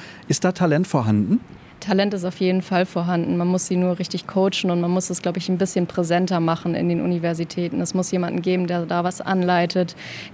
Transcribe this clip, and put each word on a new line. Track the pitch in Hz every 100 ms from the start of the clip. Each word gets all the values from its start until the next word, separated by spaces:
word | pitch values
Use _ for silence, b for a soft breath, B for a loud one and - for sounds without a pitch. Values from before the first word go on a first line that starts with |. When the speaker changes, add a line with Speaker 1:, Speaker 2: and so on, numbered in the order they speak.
| B B -
Speaker 1:
Ist | 151
da | 180
Talent | 180 180 151 185
vorhanden? | 151 113 104 104 220 - B B B
Speaker 2:
Talent | - 190 202
ist | 196
auf | 180 -
jeden | 185 185
Fall | 175 180 185
vorhanden. | 180 175 175 165 175
Man | 175
muss | 185 -
sie |
nur | 185 180 175
richtig | 185 180 -
coachen | 190 190 - 185
und | 175
man | 175
muss | 180 180
es, | 180
glaub | 180 180
ich, | 170
ein | 180
bisschen | 190 190 175
präsenter | - 170 175 180 180
machen | 165 165 175 165
in | 175
den | 170
Universitäten. | 170 175 170 165 165 - 170 175
Es | 175
muss | 185 180
jemanden | 180 175 180
geben, | 175 185 180
der | 175 165
da | 175
was | 175 180
anleitet, | - 190 180 180 175 185 170 - B B B